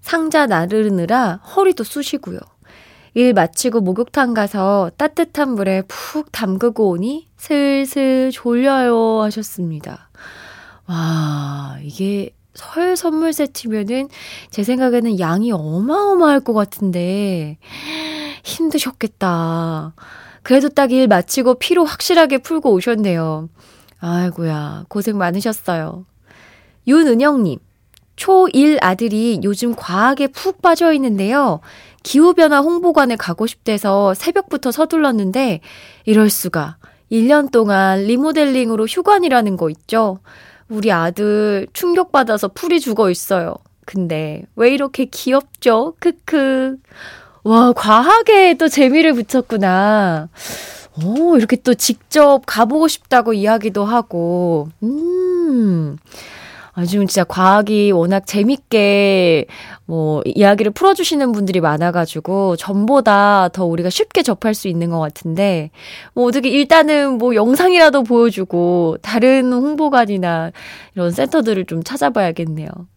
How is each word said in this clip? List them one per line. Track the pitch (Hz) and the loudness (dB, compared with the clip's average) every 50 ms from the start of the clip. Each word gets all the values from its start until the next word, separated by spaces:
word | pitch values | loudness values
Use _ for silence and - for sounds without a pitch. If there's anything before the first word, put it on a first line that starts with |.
상자 | _ - - 330 320 320 302 311 294 247 | _ -4 -4 -4 -2 0 0 0 0 2
나르느라 | 202 160 165 175 208 220 214 214 196 180 170 170 220 254 254 202 170 196 _ - - | 0 -2 -2 -2 -2 -2 0 0 0 -2 -2 0 0 0 0 -2 -4 -8 _ -6 -2
허리도 | - 392 381 359 - 226 | 0 2 2 0 0 -6
쑤시고요. | - - 294 277 - - 285 - - 175 180 - _ _ _ _ _ - - - _ _ _ _ _ _ | -8 -8 -10 -8 -6 -8 -8 -8 -10 -14 -14 -16 _ _ _ _ _ -20 -20 -20 _ _ _ _ _ _
일 | 233 247 254 240 | 2 2 4 4
마치고 | 190 165 170 _ - - 254 220 233 | 2 0 0 _ -4 -4 -2 -2 0
목욕탕 | 202 180 185 208 240 - - 285 269 240 233 | -2 -2 -2 -4 -6 -4 -2 -2 -2 0 0
가서 | 220 208 202 - 208 190 196 202 202 190 165 - _ | -2 -4 -4 -4 -2 -2 0 0 0 -2 -4 -4 _
따뜻한 | 285 302 302 - 339 320 _ 294 294 269 | -6 -4 _ -4 -4 -4 _ -4 -4 -2
물에 | 247 208 196 190 190 190 190 190 | -2 -4 -2 -2 -2 -2 -4 _
푹 | - - - - - 311 302 _ | -12 -14 -14 -10 -8 -10 -10 _
담그고 | - - 233 190 185 185 233 240 233 - 220 196 | -10 -8 -6 -4 -4 -2 -2 -4 -2 0 -2 -2
오니 | 175 170 185 233 285 320 330 _ _ _ | 0 -2 -4 -6 -6 -8 -12 _ _ _
슬슬 | - - 302 285 285 277 277 277 277 269 - 277 269 262 262 262 262 262 | -8 -4 -2 0 0 0 0 -2 -2 -4 -4 -2 0 0 0 0 0 -2
졸려요 | 254 - - 240 233 240 254 277 269 269 254 240 233 226 226 220 220 220 | -4 -6 -4 -2 -2 0 0 0 0 2 0 0 0 0 0 0 0 0
하셨습니다. | 214 214 214 220 214 - - - 180 165 160 151 143 147 143 - _ _ _ - - - - - - - - - - - - _ _ - | -2 -2 -4 -6 -12 -12 -10 -8 -8 -8 -8 -10 -12 -14 -16 -16 _ _ _ -20 -20 -20 -20 -20 -20 -20 -20 -20 -20 -20 -20 _ _ -10
와, | 175 165 165 165 165 160 156 151 151 143 143 139 143 143 139 139 135 139 147 | -8 -6 -4 -4 -2 -2 -4 -4 -6 -6 -8 -8 -10 -12 -12 -14 -16 -16 -16
이게 | 147 139 - 190 196 202 202 - - _ _ _ _ _ | -16 -10 -6 -6 -4 -4 -4 -6 -8 _ _ _ _ _
설 | - - - - 320 349 359 370 349 | -20 -20 -10 -4 -2 0 0 -2 -2
선물 | - 339 311 311 320 330 311 | -2 -4 -2 0 -2 -2 -2
세트면은 | - 294 277 _ - - 233 214 214 208 202 240 262 269 277 - - - - - - - _ | -2 -4 -4 _ -10 -8 -6 -6 -6 -4 -4 -4 -6 -6 -8 -12 -20 -20 -20 -20 -20 -20 _
제 | - - 202 | -8 -6 -4
생각에는 | 214 254 254 262 254 240 240 226 233 214 180 | -2 -2 0 0 0 0 0 0 0 -2 -2
양이 | 180 160 165 190 220 240 | -2 -2 0 0 0 -2
어마어마할 | 220 175 151 156 156 180 202 254 302 392 415 403 392 359 339 302 285 277 | -2 -4 -4 -4 -4 -4 -2 -2 -2 0 0 0 2 2 4 4 2 2
것 | 269 - 233 | 0 0 -2
같은데 | 220 202 202 - - 208 190 175 175 175 180 190 202 208 196 185 170 156 151 151 _ _ - - - 294 302 311 311 320 311 311 311 302 294 285 - _ | -2 -2 -4 -4 -6 -4 -4 -2 -2 -4 -4 -4 -4 -4 -4 -4 -4 -6 -8 -10 _ _ -20 -20 -18 -14 -12 -12 -10 -10 -10 -10 -10 -12 -14 -14 -16 _
힘드셨겠다. | - - - 330 320 311 302 - 262 - _ - 214 _ _ 196 185 175 165 165 165 165 165 165 165 165 156 156 156 165 _ - - - - - - - _ _ | -14 -6 -4 -4 -2 -2 -4 -6 -6 -8 _ -10 -10 _ _ -4 -2 -2 -2 -2 -4 -4 -4 -4 -4 -6 -8 -10 -12 -16 _ -20 -20 -20 -20 -20 -20 -20 _ _
그래도 | - 247 277 277 294 | 2 2 4 4 2
딱 | 285 - 277 254 | 0 0 0 2
일 | 247 262 262 220 | 2 2 4 4
마치고 | 202 175 180 - - 269 254 240 254 | 4 2 2 -2 -4 0 2 0 0
피로 | 254 - - 349 359 330 | 0 0 0 0 0 0
확실하게 | 294 - - - - 359 339 320 294 277 262 | 0 -2 -8 -2 0 4 4 4 4 2 -4
풀고 | - - 330 311 294 277 | -4 -4 -6 -2 2 2
오셨네요. | 208 185 - 247 233 214 214 202 175 165 160 160 156 156 160 160 _ _ _ _ _ _ _ _ _ _ | 2 2 2 0 -2 0 0 -2 0 -2 -2 -4 -4 -6 -10 -14 _ _ _ _ _ _ _ _ _ _
아이고야, | - 170 170 175 180 180 170 - 170 160 156 151 147 147 - - 175 _ | -6 -4 -2 -2 -2 -4 -4 -4 -6 -4 -4 -6 -6 -10 -12 -14 -16 _
고생 | - 208 196 233 214 202 | -8 -6 -4 -4 -4 -2
많으셨어요. | 185 175 175 196 202 233 220 - - - 175 165 156 156 - 180 185 _ _ _ _ _ - - - - _ _ _ _ _ _ _ - | -2 -2 -2 -2 -4 -4 -6 -6 -6 -6 -4 -4 -6 -8 -10 -14 -16 _ _ _ _ _ -20 -20 -20 -20 _ _ _ _ _ _ _ 2
윤은영님, | 269 320 330 294 233 226 269 294 294 262 220 170 131 - _ _ _ _ _ _ _ _ _ _ _ | 4 4 4 4 2 2 2 2 2 2 0 -2 -4 -6 _ _ _ _ _ _ _ _ _ _ _
초일 | - - - 381 370 370 349 - 262 285 302 302 277 | -8 0 4 4 6 4 4 4 4 4 4 4 2
아들이 | - 180 190 190 226 233 202 214 226 240 226 180 170 | 2 0 0 0 -2 -2 -2 0 0 0 -2 -2 -2
요즘 | 202 202 190 240 240 233 | -4 -4 -2 -4 -4 -4
과학에 | - - - 175 190 214 247 277 277 285 277 | -6 -8 -6 -2 0 2 2 2 0 -2 -4
푹 | - - - 381 381 _ | -4 -6 -6 -6 -6 _
빠져 | - 359 330 320 349 330 311 | 2 2 2 4 2 2 2
있는데요. | 294 262 247 214 196 190 202 247 285 285 233 165 156 _ - - - - - - _ _ | 2 0 -2 -2 -2 -2 0 0 0 0 0 -2 -4 _ -18 -20 -20 -20 -20 -20 _ _
기후변화 | - - 269 311 349 349 359 330 302 294 285 | 0 4 6 6 6 6 6 4 4 4 2
홍보관에 | 285 320 349 349 349 349 311 311 277 247 233 | 2 2 0 0 0 2 2 2 2 2 0
가고 | 214 - - 170 - 214 | -4 -4 -8 -4 -4 -4
싶대서 | 233 - _ _ - 214 202 - 208 196 202 202 196 190 | -6 -6 _ _ -4 -4 -2 0 0 0 2 2 2 0
새벽부터 | 190 - 339 - 403 381 - - - - 262 | 0 -4 -2 -2 -2 -2 -2 -8 -4 -4 -4
서둘렀는데 | 226 - 311 302 - 320 302 277 240 214 202 190 190 254 269 247 185 160 _ - - - - - - _ _ | -2 0 -2 0 0 0 0 2 0 0 -2 -2 -2 -2 -2 -2 -2 -4 _ -16 -20 -20 -20 -20 -20 _ _
이럴 | - 214 214 214 208 | 2 4 4 4 4
수가. | - - - 180 - 165 147 151 165 _ - - _ _ _ _ | 2 -2 -6 -6 -4 -4 -6 -6 -12 _ -20 -20 _ _ _ _
일 | 226 226 226 247 | -2 0 2 4
년 | 294 294 285 269 | 4 4 2 2
동안 | - 240 226 202 202 190 190 190 190 196 196 | 0 0 2 2 2 2 2 2 0 0 0
리모델링으로 | 208 240 247 285 311 311 320 302 277 262 262 254 226 226 208 220 226 | 0 0 0 0 0 0 2 0 2 2 0 0 -2 -2 -2 -4 -4
휴관이라는 | - 359 349 - 415 392 359 320 254 247 220 208 190 170 | -4 -2 2 2 2 2 2 2 2 2 0 0 -2 -2
거 | 170 160 | -4 -4
있죠? | 156 - _ - - 226 226 208 190 190 _ - - - - - - _ _ _ | -4 -8 _ -4 0 0 0 0 -2 -8 _ -20 -20 -20 -20 -20 -20 _ _ _
우리 | 226 214 202 220 | -8 -4 -2 0
아들 | 190 170 165 170 180 - 208 208 208 214 214 214 208 196 202 - _ | 0 0 0 -2 -2 -2 -2 -2 0 0 0 0 -2 -4 -6 -8 _
충격받아서 | - - 349 349 359 359 349 - 277 262 226 220 208 - 196 | -4 -2 0 0 0 0 0 0 0 0 2 -2 -2 -2 -6
풀이 | 190 - - 339 349 339 | _ -8 -4 0 0 0
죽어 | - 262 214 208 220 190 | 0 -2 -2 0 0 0
있어요. | 180 - - - 196 180 165 165 - - _ _ _ _ _ | 0 -4 -4 -4 -2 -2 -2 -4 -8 -12 _ _ _ _ _
근데 | - - 190 180 170 165 156 156 151 151 156 180 _ _ | -10 -6 -6 -4 -4 -4 -6 -6 -8 -10 -12 -16 _ _
왜 | - 226 247 269 | 0 0 2 2
이렇게 | 269 277 269 - - 262 | 0 -2 -6 -4 -6 -6
귀엽죠? | 254 - - - 254 254 277 277 _ _ - - 254 226 220 240 320 330 _ | -6 -6 -8 -4 0 0 0 -2 _ _ 0 2 2 2 2 0 -2 -8 _
크크. | - 349 330 _ _ - - 302 269 269 269 262 262 262 262 262 _ _ - - - - - - - _ _ _ _ | -2 -4 -4 _ _ -4 -2 0 0 0 0 0 -2 -4 -6 -10 _ _ -20 -20 -20 -20 -20 -20 -20 _ _ _ _
와, | 208 220 233 247 247 240 | 2 4 6 6 6 4
과학에 | - - 208 214 226 254 320 415 453 453 - 440 392 381 359 339 | 2 2 4 4 4 6 6 4 4 6 6 6 6 6 6 4
또 | - 320 311 | 4 2 0
재미를 | - 277 285 262 262 311 330 320 294 | 4 4 4 4 6 4 4 4 2
붙였구나. | 233 226 - - 262 247 _ 226 214 190 190 185 185 196 208 214 214 202 180 165 156 151 170 _ - - - - - - - - - - - _ - 160 | 0 -2 -2 -2 -2 -2 _ -2 -2 0 2 2 2 2 2 2 2 2 0 -2 -4 -6 -10 _ -18 -16 -14 -14 -14 -16 -18 -20 -20 -20 -18 _ -6 -4
오, | 180 220 269 330 349 339 262 | -2 0 0 2 4 4 4
이렇게 | 220 220 254 - | 4 2 -2 -2
또 | _ 247 240 | _ 0 0
직접 | - - - 233 - _ _ - 302 294 285 277 269 269 | 0 0 -4 -4 -4 _ _ 4 6 6 6 6 4 2
가보고 | - - - 233 220 269 311 320 320 | -4 0 0 0 2 2 2 2 0
싶다고 | 302 - _ _ 262 247 226 226 226 | 0 -4 _ _ 2 2 2 2 0
이야기도 | 208 196 208 220 226 202 220 190 208 202 | 0 2 0 0 0 0 -4 -2 -2 -2
하고. | 208 233 240 226 _ - 170 170 170 175 180 180 175 170 151 147 160 160 _ 214 | 0 0 -2 -2 _ -6 -4 -2 -2 -2 0 0 0 0 -2 -2 -6 -10 _ -6
음. | 226 269 302 320 349 359 370 370 370 359 349 349 320 269 247 226 202 180 165 160 147 143 156 _ _ - - - - - - - - - - - - _ | -4 -4 -4 -4 -2 -2 -2 -2 0 0 0 0 0 2 2 2 2 0 0 -2 -4 -8 -12 _ _ -20 -20 -20 -20 -20 -20 -20 -20 -20 -20 -20 -14 _
아, | - 175 | -6 -4
요즘 | 170 185 208 202 | -2 0 0 0
진짜 | 185 - 196 180 | 0 0 -2 -2
과학이 | - - 180 185 185 196 208 214 202 214 208 208 202 | -2 0 2 4 4 4 4 2 2 0 2 2 2
워낙 | 196 175 165 175 190 196 190 | 2 2 2 2 0 -2 -2
재밌게 | - - 202 196 233 277 269 _ _ - 220 202 202 202 202 202 196 196 190 180 175 165 147 - - - - - - - - _ | -4 -2 0 2 2 0 -2 _ _ 0 2 2 4 4 2 2 2 2 2 4 4 2 2 0 -4 -12 -20 -20 -20 -20 -20 _
뭐 | - 165 165 156 156 151 147 - | -8 -6 -4 -2 -2 -2 -2 -2
이야기를 | - - - 208 196 208 208 226 214 | -4 0 4 4 4 4 4 0 -2
풀어주시는 | 208 - 349 381 392 381 359 - 330 285 277 254 226 | -2 2 2 2 2 2 0 -2 0 0 0 0 0
분들이 | 208 202 190 180 180 | -2 -2 -2 0 0
많아가지고 | 165 156 151 151 165 175 170 180 165 160 - 156 156 - 185 196 196 190 175 | 0 0 0 0 0 0 0 -2 -4 -4 -6 -10 -8 -4 -4 -2 0 -2 -2
전보다 | 165 - 190 196 202 202 220 285 277 226 220 202 202 202 202 208 196 185 175 | -4 -6 -4 -2 -2 0 2 2 4 4 4 4 4 6 4 4 4 2 0
더 | - 185 185 | 0 -2 -2
우리가 | 170 165 170 175 180 | -2 -2 -2 -2 -4
쉽게 | 185 - 440 - - 381 330 | -2 -2 -4 -2 -2 -2 0
접할 | - 208 - - 220 214 | 0 -2 -2 -2 -4 -4
수 | - - 196 | -4 -6 -6
있는 | 170 170 170 170 | -4 -4 -4 -2
것 | 170 165 | -2 -4
같은데 | 156 151 - - - 170 160 170 202 202 185 165 151 156 _ - - - - - - - _ | -4 -6 -8 -10 -8 -8 -2 -2 0 0 0 -2 -4 -8 _ -20 -20 -20 -20 -20 -20 -12 _
뭐 | 240 247 | -2 0
어떻게 | 240 240 277 247 262 | 0 0 0 -2 0
일단은 | 233 277 285 277 320 320 311 302 302 294 285 277 262 233 | 0 0 2 4 4 4 6 4 2 2 2 0 -2 0
뭐 | 226 247 240 | 0 0 2
영상이라도 | 214 208 233 262 - 359 370 359 349 330 311 285 277 247 | 2 2 2 2 4 4 4 6 6 6 6 6 2 0
보여주고 | 214 247 233 233 233 - 196 190 - - 175 175 175 175 175 170 160 160 - | 2 2 4 4 2 0 -2 -8 -4 -2 -2 0 2 2 2 0 0 -2 -4
다른 | - 208 214 240 220 254 262 269 254 254 | -8 -4 -2 2 4 4 4 4 2 0
홍보관이나 | 247 247 254 294 302 294 311 294 269 254 233 202 202 190 180 175 170 165 160 165 - - - - - - - - _ | 0 0 -2 -2 -2 -2 -2 0 2 2 2 2 -2 -4 -2 -2 -2 -2 -4 -8 -10 -16 -20 -20 -20 -20 -20 -16 _
이런 | 196 175 175 | -4 -4 -4
센터들을 | 170 254 269 262 - 320 240 220 214 190 185 | -2 -2 -4 0 0 0 0 0 -2 -2 -4
좀 | - - 165 165 | -6 -6 -8 -8
찾아봐야겠네요. | - 262 277 294 285 240 220 196 175 165 - 170 160 156 156 156 151 - 175 175 _ _ | -8 -6 -2 -2 -2 0 0 -2 -2 -2 -4 -6 -6 -6 -8 -10 -12 -14 -16 -18 _ _